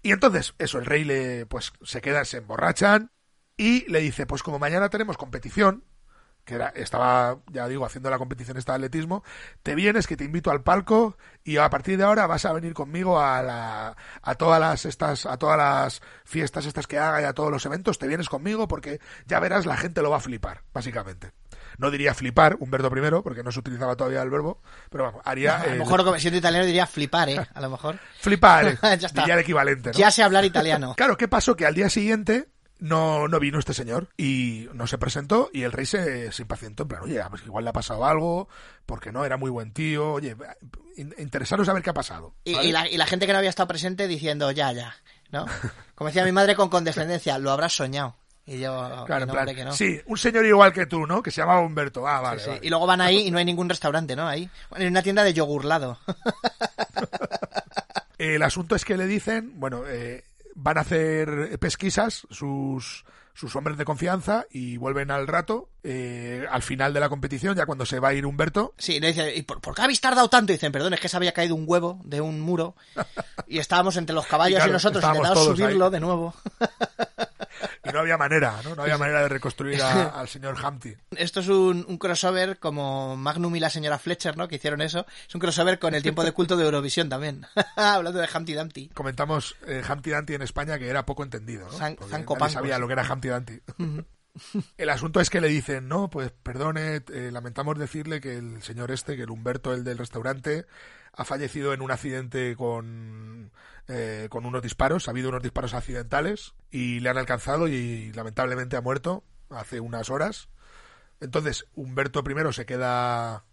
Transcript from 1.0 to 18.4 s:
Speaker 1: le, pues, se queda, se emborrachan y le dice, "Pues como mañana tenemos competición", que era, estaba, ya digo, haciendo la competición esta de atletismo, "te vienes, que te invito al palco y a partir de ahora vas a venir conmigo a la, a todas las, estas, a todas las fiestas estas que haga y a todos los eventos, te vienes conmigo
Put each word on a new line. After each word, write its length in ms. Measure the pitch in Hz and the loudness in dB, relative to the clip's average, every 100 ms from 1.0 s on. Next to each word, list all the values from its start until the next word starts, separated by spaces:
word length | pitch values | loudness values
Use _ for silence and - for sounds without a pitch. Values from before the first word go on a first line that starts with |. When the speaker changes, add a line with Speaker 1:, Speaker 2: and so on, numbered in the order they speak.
Speaker 1:
le, 420 | 151 135 127 123 113 | 2 0 -2 -6 -8
pues, 260 | 123 - _ | -8 -8 _
se 180 | - 123 | -12 -6
queda, 240 | 139 147 | 0 0
se 140 | 131 127 | -2 -8
emborrachan 720 | 104 107 - - 202 214 226 _ _ _ _ - | -8 -2 0 4 6 6 2 _ _ _ _ 0
y 320 | 214 247 - | 4 4 2
le 100 | 160 | 0
dice, 260 | 151 123 139 | 0 -4 -6
"Pues 160 | 143 | -6
como 160 | - 143 | -6 -2
mañana 300 | 147 175 202 | 0 0 0
tenemos 280 | 208 214 160 | 0 -4 -6
competición", 680 | - 123 - - 196 214 - - - _ _ _ | -8 -10 -6 4 4 4 -10 -20 -20 _ _ _
que 100 | - | -10
era, 140 | 120 131 - | -4 -4 -6
estaba, 640 | 110 120 127 123 123 127 - | -4 2 4 4 4 -2 -10
ya 160 | 135 123 | -8 -6
digo, 180 | 135 | -4
haciendo 240 | 123 135 131 | -6 -6 -4
la 80 | 131 | -4
competición 380 | 127 131 120 131 | -4 -8 -8 -8
esta 160 | 127 | -4
de 40 | 131 | -4
atletismo, 480 | 131 156 160 190 - - - - | -2 -4 -4 -6 -8 -18 -18 -12
"te 100 | - | -4
vienes, 320 | 147 202 214 - | 0 2 2 0
que 100 | 151 | -4
te 60 | |
invito 280 | 143 170 170 | -4 -2 0
al 100 | 143 | 0
palco 540 | 127 190 185 220 226 - - _ | 2 2 4 4 4 -2 -20 _
y 140 | - 151 | -2 4
a 120 | 151 | 4
partir 280 | 147 185 190 | 2 0 2
de 60 | |
ahora 220 | 196 220 180 | 4 4 4
vas 160 | 160 | 0
a 80 | - | 0
venir 200 | 160 170 | -2 -4
conmigo 460 | 160 143 165 185 170 | -8 -6 -2 2 4
a 220 | 139 131 | 4 2
la, 540 | 127 117 113 107 110 - - - | -2 -4 -6 -8 -8 -12 -20 -10
a 120 | - - | -6 0
todas 240 | 165 165 | 6 6
las, 240 | 156 143 160 | 6 0 -4
estas, 400 | - 151 139 - | -4 -2 -2 -4
a 120 | 131 | -2
todas 180 | 151 156 | 2 4
las 440 | 143 135 135 - - - | 4 4 0 -4 -16 -20
fiestas 420 | - 160 147 160 147 | -8 -4 -4 -4 -6
estas 200 | 147 - | -6 -4
que 120 | 147 | 0
haga 220 | 160 151 | 2 2
y 40 | |
a 80 | 147 | 0
todos 180 | 135 151 | -2 -2
los 160 | 143 147 | -2 -4
eventos, 320 | 160 190 - | -4 -2 -2
te 80 | 135 | -4
vienes 220 | 160 170 | -4 -4
conmigo 400 | 135 | -4